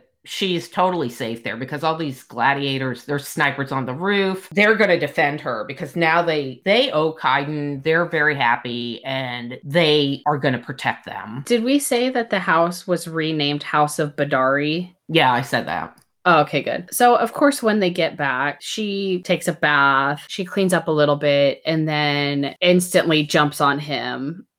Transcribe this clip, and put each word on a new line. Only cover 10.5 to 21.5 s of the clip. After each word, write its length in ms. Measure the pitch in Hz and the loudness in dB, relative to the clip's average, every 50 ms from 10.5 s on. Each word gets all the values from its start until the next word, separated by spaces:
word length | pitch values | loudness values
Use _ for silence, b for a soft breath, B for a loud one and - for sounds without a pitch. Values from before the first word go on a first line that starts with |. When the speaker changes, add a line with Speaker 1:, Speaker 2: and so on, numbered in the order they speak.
| 127 123 | -2 -2
Speaker 1:
protect 460 | - - 135 - - 123 - - - | -4 -8 -10 -6 -4 -4 -4 -4 -8
them. 380 | - 101 98 95 107 113 139 139 | -14 -12 -12 -12 -10 -10 -8 -2
Speaker 2:
Did 180 | - 240 226 220 | 0 0 0 2
we 160 | 254 285 285 | 2 0 0
say 300 | - - 254 240 247 262 | 0 0 0 0 0 0
that 200 | 254 240 226 226 | -2 -2 -2 -2
the 100 | 214 185 | -2 -2
house 460 | 180 190 165 165 170 175 180 - - | 0 2 4 4 4 2 0 -4 -4
was 220 | 185 175 165 - | -2 -2 -2 -4
renamed 560 | 170 160 160 156 160 160 151 143 143 147 147 - | -6 -4 -4 -2 -2 0 0 0 0 -2 -4 -4
House 340 | - - 151 151 147 - - | 0 2 2 2 2 0 -2
of 160 | 156 147 - | -4 -4 -2
Badari? 800 | - 143 143 147 131 131 131 139 143 147 151 156 175 180 180 _ _ _ | -4 -2 0 0 2 2 2 2 0 0 0 -2 -4 -6 -8 _ _ _
Speaker 1:
Yeah, 240 | - 160 160 139 127 | 0 2 4 4 4
I 100 | 123 123 | 4 2
said 260 | 131 - 135 117 - | 0 -2 -4 -4 -2
that. 300 | - 85 82 82 - - _ _ _ _ _ - | -4 -6 -6 -6 -10 -14 _ _ _ _ _ 2
Speaker 2:
Oh, 160 | 180 170 151 | 4 4 4
okay, 200 | 147 - - 143 | 4 2 0 -2
good. 280 | - 117 - - 180 - - | -2 -2 -4 -6 -6 -6 0
So, 220 | - 247 247 240 | 4 4 6 6
of 160 | - 233 226 | 4 2 0
course, 320 | - - 302 285 277 - 233 | 0 2 2 2 2 2 0
when 160 | 220 208 214 | 0 2 2
they 100 | 190 180 | 2 0
get 280 | 175 180 165 151 - | 0 0 -2 -2 -2
back, 440 | - 147 135 127 127 139 147 135 - | -2 -2 -2 -2 -2 -2 -2 -4 -6
she 600 | - - - 220 214 202 196 196 196 190 185 180 180 | -10 -10 -6 -6 -4 -4 -4 -4 -2 -2 -2 -2 0
takes 240 | - 180 - - | -2 -2 0 0
a 60 | 180 156 | -4 -2
bath, 720 | - - 147 147 139 139 139 135 135 139 139 147 147 - | 0 2 2 4 6 4 4 4 4 2 0 -2 -4 -8
she 160 | - - - 185 | -12 -8 -8 -8
cleans 300 | 180 - 202 190 180 180 | -4 -2 0 2 2 2
up 160 | 160 165 170 | 0 0 0
a 20 | |
little 240 | 156 151 147 147 147 | 2 4 4 4 2
bit, 460 | 143 151 147 143 143 143 139 | 2 2 2 4 4 4 2